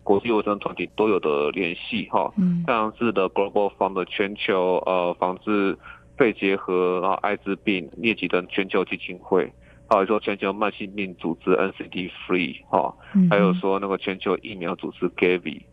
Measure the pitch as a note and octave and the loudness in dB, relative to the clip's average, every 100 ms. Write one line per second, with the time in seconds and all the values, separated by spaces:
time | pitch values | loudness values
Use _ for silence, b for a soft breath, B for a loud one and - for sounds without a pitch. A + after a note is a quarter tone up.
0 | - G2+ A#2+ G#2+ G#2 G2+ - F#2+ E2+ - | 2 2 4 0 0 -2 -4 -6 -4 0
1 | G#2+ F#2+ D#2 C#2+ D2 D2+ F2 F2 - A2+ | 2 2 2 0 0 0 -4 -4 -6 -6
2 | - G#2 D2+ - F3+ F3 E3 A#2 G#2+ - | -2 0 0 2 2 2 0 0 -2 -2
3 | A#2 G2+ F#2 - G2 G#2 G2+ - F#2+ F#2+ | -2 0 0 0 0 0 0 0 -2 -2
4 | F2 - G2+ G#2 - F#2+ F2+ F2+ - F#2 | -4 -2 -4 -2 -2 0 2 0 0 0
5 | F2 F2 F2+ F#2 - G#2 G2 - B B | 0 0 -2 -2 -2 0 0 -2 B B
6 | B - A#2+ G2 G2 G2 - F2+ F2+ F2+ | B 2 2 2 0 0 0 0 2 0
7 | F#2+ F#2 G2+ G2+ G2+ F#2+ - F#2 D2 - | 0 0 -2 -4 -4 -4 -2 -2 -4 -4
8 | A2+ G#2 F2+ F2+ F2+ - F#2+ G2+ F2+ F#2 | -2 -2 -2 -2 -2 -4 -2 -2 -2 -4
9 | - F2+ - F#2 C#2 - b b - G2+ | -10 -14 0 0 0 -6 b b 2 2
10 | F#2+ G#2 - G2+ G2 G2+ G#2 - G2+ G2+ | 4 0 -2 -4 -4 -2 -4 -4 -8 -8
11 | F#2+ F2 E2 E2 F#2+ C2 F#2+ - F#2+ F#2+ | -8 -6 -6 -4 0 2 0 -4 -10 -8
12 | F2+ - - F#2 D#2 - - F#2 C2 - | -8 -10 -2 -2 -2 -6 -2 0 0 -4
13 | B G3+ F3+ G2+ G2 F2+ G2 G2 G2 F#2+ | B 4 6 6 4 4 0 0 0 -2
14 | - F#2+ G2+ F2+ - G2 E2+ F2 - - | -2 -4 -2 -2 -4 -8 -6 -6 -8 -4
15 | F2 - F2+ F2+ D#2+ C#2 - | -4 2 2 2 -2 -12 -14